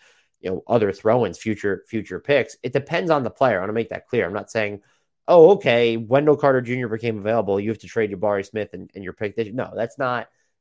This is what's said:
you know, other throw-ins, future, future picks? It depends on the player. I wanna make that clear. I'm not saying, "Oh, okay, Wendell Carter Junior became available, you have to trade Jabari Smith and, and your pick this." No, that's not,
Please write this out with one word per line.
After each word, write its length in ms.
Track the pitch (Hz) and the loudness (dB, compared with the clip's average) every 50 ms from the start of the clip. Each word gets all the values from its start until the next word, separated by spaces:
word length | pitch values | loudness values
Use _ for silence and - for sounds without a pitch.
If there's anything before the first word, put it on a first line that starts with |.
| _ _ _ _ _ _ _ _ | _ _ _ _ _ _ _ _
you 100 | - 90 | -8 -6
know, 120 | 95 - - | -6 -6 -2
other 260 | - 113 120 107 98 95 | 0 2 2 2 2 0
throw-ins, 460 | - - 107 113 127 117 92 85 - | 0 0 2 2 2 2 -2 -4 -6
future, 460 | - 113 107 101 - 101 95 - - _ | -6 -6 -4 -2 -2 -2 -4 -4 -6 _
future 320 | - 110 101 - 92 87 | -8 -8 -8 -8 -10 -8
picks? 360 | - - 143 135 110 - - - - | -2 0 0 0 0 -2 -6 -10 -8
It 100 | 131 127 | -4 -4
depends 380 | 143 135 - 170 170 190 170 | -4 -4 -4 -4 -4 0 0
on 140 | 156 147 127 | 0 0 0
the 60 | 107 | -4
player. 280 | - - 139 127 107 90 | -2 0 0 2 2 0
I 20 | |
wanna 120 | 92 101 107 | -2 -2 -4
make 160 | 117 110 - | -4 -4 -4
that 180 | - - - | -8 -12 -10
clear. 200 | _ - 117 92 | _ -2 -2 -2
I'm 80 | 85 98 | -2 -4
not 160 | 104 101 - | -6 -8 -6
saying, 320 | - 113 107 104 104 98 - _ _ _ _ _ _ _ _ | -4 -4 -4 -4 -6 -10 -14 _ _ _ _ _ _ _ _
"Oh, 240 | - 170 175 156 175 202 | 4 8 8 10 8 8
okay, 440 | 196 - 139 120 117 120 117 113 | 6 2 2 2 4 4 2 0
Wendell 400 | 113 117 110 127 139 151 151 147 | -2 -2 0 0 2 4 4 2
Carter 240 | 143 - 139 135 131 | 4 2 2 2 2
Junior 280 | 123 117 123 127 123 110 | 0 -2 -4 -4 -4 -4
became 300 | 110 113 117 120 110 107 | -6 -4 -4 -6 -6 -4
available, 400 | 98 107 113 117 104 98 98 101 | -2 -2 0 0 0 0 0 0
you 120 | 104 107 | -2 -2
have 80 | 113 - | -6 -6
to 60 | - | -10
trade 260 | 90 - 117 110 101 98 | -8 -4 -2 -2 -2 -2
Jabari 340 | 90 101 104 104 98 98 | -2 -2 -2 -2 -2 -4
Smith 240 | - - 107 104 - - | -6 -6 -8 -8 -8 -10
and, 160 | 92 92 - _ | -14 -18 -18 _
and 80 | 98 98 | -14 -12
your 120 | 92 95 | -12 -10
pick 200 | - 110 101 101 | -8 -8 -6 -6
this." 140 | - 113 101 104 | -6 -6 -6 -6
No, 200 | 127 117 - - | -8 -8 -8 -6
that's 240 | 95 113 117 - - | -6 -6 -6 -6 -6
not, 300 | 139 127 123 120 107 - _ _ _ _ _ _ | -4 -4 -4 -4 -8 -10 _ _ _ _ _ _